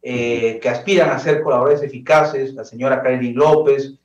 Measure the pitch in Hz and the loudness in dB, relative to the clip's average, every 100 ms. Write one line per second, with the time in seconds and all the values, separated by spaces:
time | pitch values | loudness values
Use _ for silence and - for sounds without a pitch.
0 | 123 123 120 117 113 110 131 - - 185 | -6 -4 -2 0 -2 -2 -4 -4 0 2
1 | 156 - 165 151 151 - 135 147 147 123 | 2 0 -2 0 0 0 2 0 -2 -10
2 | 135 156 151 139 135 135 110 117 131 127 | 2 2 2 -2 -6 -8 -16 -6 -2 0
3 | 131 127 120 120 151 156 151 139 135 - | 0 -2 -2 2 2 4 2 0 -2 -12